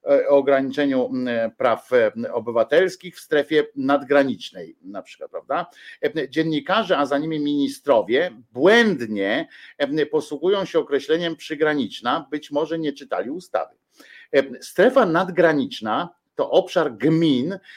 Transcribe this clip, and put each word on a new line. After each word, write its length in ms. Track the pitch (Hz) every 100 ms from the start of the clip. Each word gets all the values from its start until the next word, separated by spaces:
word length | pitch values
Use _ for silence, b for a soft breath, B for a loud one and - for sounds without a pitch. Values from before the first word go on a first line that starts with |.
| -
e, 220 | 143 135
o 100 | 143
ograniczeniu, 720 | 135 139 135 135 143 131 127
m, 380 | 131 123 117 113 -
praw, 360 | 127 113 -
e, 400 | 127 107 113 117
obywatelskich 800 | 117 110 117 110 156 185 175 180 -
w 40 |
strefie 460 | - 151 143 156 147 139
nadgranicznej 1000 | 135 139 127 143 139 101 - 92 80 -
na 200 | 90 101
przykład, 300 | - - -
prawda? 380 | 92 - 147 180 B B B
E, 260 | 147 156 135
dziennikarze, 680 | 156 160 151 139 208 180 156
a 80 | 143
za 120 | 143
nimi 220 | 160 156
ministrowie 920 | 147 147 139 139 - 117 101 127 175 117 117
błędnie, 960 | 123 165 233 220 147 113 104 98 127 160 B B -
e, 280 | 139 156 147
posługują 600 | 156 - 143 175 202 185
się 140 | 165
określeniem 560 | 139 143 139 165 170 165
przygraniczna, 920 | - 147 156 147 110 - 117 151 -
być 200 | 151 -
może 280 | 147 156 165
nie 140 | 156
czytali 360 | 143 135 90 104
ustawy. 460 | 165 - 90 76 _ _ B B B B 139
E, 260 | 135 -
strefa 440 | - - 220 262 202
nadgraniczna 1040 | 160 185 180 170 151 110 - 110 117 175 _ _ -
to 160 | 139
obszar 460 | 170 185 180 147 107
gmin 640 | 147 160 165 127 147 190 B